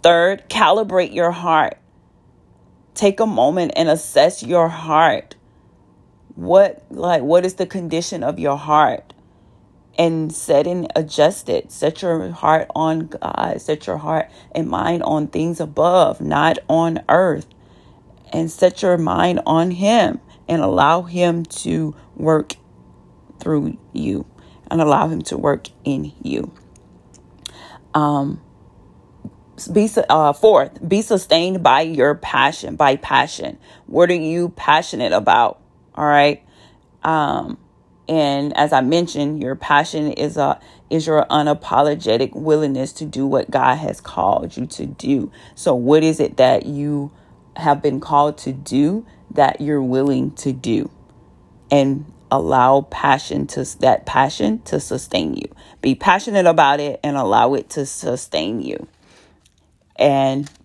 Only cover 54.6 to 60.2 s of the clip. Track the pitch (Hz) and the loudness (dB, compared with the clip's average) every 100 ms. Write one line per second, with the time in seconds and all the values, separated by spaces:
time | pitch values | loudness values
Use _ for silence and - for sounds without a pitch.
54.6 | - 151 - 127 - - 78 - - - | -6 -8 -6 -10 -4 -4 -4 -6 -10 -16
55.6 | - - 135 131 - 196 226 202 170 165 | -20 -6 -2 0 2 0 2 2 4 6
56.6 | 143 143 147 - 147 139 104 110 120 139 | 4 2 -2 -6 -4 -2 0 4 4 2
57.6 | - - 135 - - 127 - 78 85 113 | -4 -8 -8 -8 -6 -6 -6 -6 -6 -6
58.6 | 64 - - _ _ _ _ _ _ _ | -8 -10 -14 _ _ _ _ _ _ _
59.6 | _ _ _ - 143 139 | _ _ _ 0 2 2